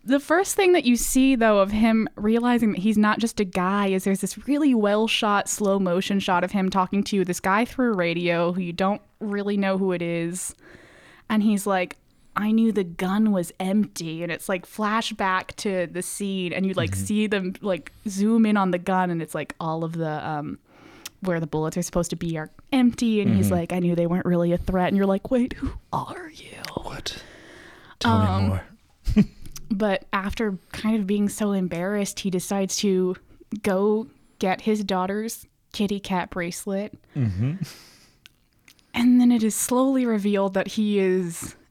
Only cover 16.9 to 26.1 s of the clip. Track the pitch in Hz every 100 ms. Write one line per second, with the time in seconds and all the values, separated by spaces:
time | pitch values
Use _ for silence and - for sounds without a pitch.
16.9 | - 196 214 214 208 185 185 202 175 -
17.9 | - 214 190 208 226 220 208 190 175 180
18.9 | 185 180 170 156 156 147 - 165 160 165
19.9 | 165 160 151 - 151 147 - _ - -
20.9 | - - _ - 165 160 156 156 180 175
21.9 | 175 170 175 175 160 156 - - 269 247
22.9 | 226 233 214 196 190 196 175 170 180 175
23.9 | 170 170 180 180 175 175 175 - 185 180
24.9 | 196 196 196 - 254 247 - 269 - _
25.9 | - -